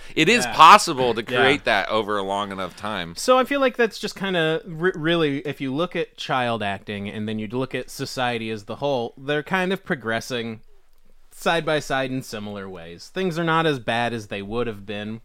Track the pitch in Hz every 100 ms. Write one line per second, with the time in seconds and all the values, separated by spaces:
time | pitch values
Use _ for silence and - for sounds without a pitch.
0 | - - 160 233 123 110 160 202 - 139
1 | 127 110 110 123 123 139 - 104 - 110
2 | 104 104 95 98 101 95 92 - 104 104
3 | 85 85 - 254 254 277 269 - 233 -
4 | 208 - 196 180 160 160 - 160 180 185
5 | 156 170 156 139 147 135 139 135 175 180
6 | 156 - - 139 123 113 104 98 - 104
7 | 101 104 107 110 107 123 135 131 123 -
8 | 135 - 123 120 110 110 101 110 139 131
9 | 117 - 135 147 147 190 180 190 - 160
10 | 110 113 - 123 113 110 - - - -
11 | - - - - 196 170 156 151 - 135
12 | 135 131 - 110 104 101 98 90 82 85
13 | - - 190 160 165 160 160 139 110 117
14 | 120 117 104 104 98 117 117 101 98 104
15 | 104 113